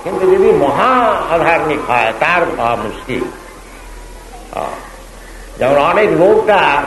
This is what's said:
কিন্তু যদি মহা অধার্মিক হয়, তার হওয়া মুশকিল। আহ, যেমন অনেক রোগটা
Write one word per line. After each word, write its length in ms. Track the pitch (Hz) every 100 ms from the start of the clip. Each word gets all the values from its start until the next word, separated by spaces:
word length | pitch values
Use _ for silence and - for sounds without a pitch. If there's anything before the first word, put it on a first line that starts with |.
কিন্তু 280 | 165 185 185
যদি 200 | 190 220
মহা 600 | 190 269 - 226 254 226 196 -
অধার্মিক 480 | 165 156 165 151 151 -
হয়, 260 | 120 113 110
তার 220 | 151 175 165 -
হওয়া 180 | 117 113
মুশকিল। 460 | 107 - - 127 - - - - - - - - - - - - - -
আহ, 80 | - - - - - - - - - -
যেমন 160 | 123 143
অনেক 340 | 151 180 214
রোগটা 720 | 156 180 214 - 202 147 143